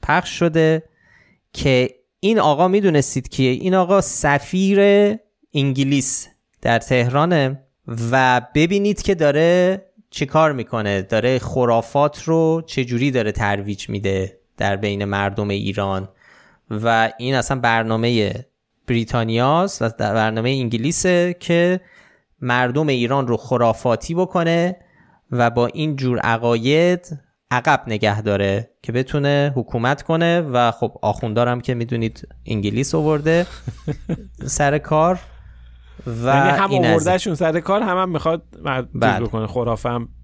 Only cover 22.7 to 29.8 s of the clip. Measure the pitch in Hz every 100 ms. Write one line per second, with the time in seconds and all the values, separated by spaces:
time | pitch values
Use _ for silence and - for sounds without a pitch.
22.7 | 131 156 131 120 139 127 117 - 123 117
23.7 | 110 127 113 - 165 180 180 165 170 175
24.7 | 180 _ _ _ _ _ 123 120 117 120
25.7 | - 156 139 127 123 - 117 117 117 120
26.7 | 151 175 180 - 147 _ _ _ 123 139
27.7 | 139 - 107 107 101 107 101 101 98 113
28.7 | _ - 120 131 147 143 143 143 127 113
29.7 | 120